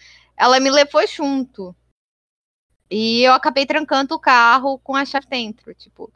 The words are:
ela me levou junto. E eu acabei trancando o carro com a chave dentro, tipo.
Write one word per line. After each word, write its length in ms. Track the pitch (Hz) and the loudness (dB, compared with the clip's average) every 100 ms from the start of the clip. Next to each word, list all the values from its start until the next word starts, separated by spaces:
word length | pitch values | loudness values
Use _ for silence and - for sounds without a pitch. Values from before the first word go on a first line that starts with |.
| _ _ _ - | _ _ _ 0
ela 200 | 240 262 | 2 2
me 120 | 269 | 2
levou 340 | 285 285 302 403 | 0 0 0 -2
junto. 680 | - 285 269 254 - 185 180 _ _ _ _ _ _ _ _ _ _ - | -4 -4 -4 -6 -12 -18 -18 _ _ _ _ _ _ _ _ _ _ -10
E 340 | 214 226 233 | -4 -2 2
eu 100 | 254 | 4
acabei 320 | 262 302 269 277 | 4 2 -2 -2
trancando 480 | 302 302 269 269 320 | -2 -2 -2 -2 -2
o 40 | |
carro 580 | - 247 233 254 269 269 | 2 4 4 2 0 -8
com 160 | - 269 | -6 -6
a 80 | |
chave 240 | 277 277 277 | -4 -6 -8
dentro, 460 | 254 220 214 - | -10 -10 -14 -20
tipo. 380 | - - - - | -20 -20 -20 -20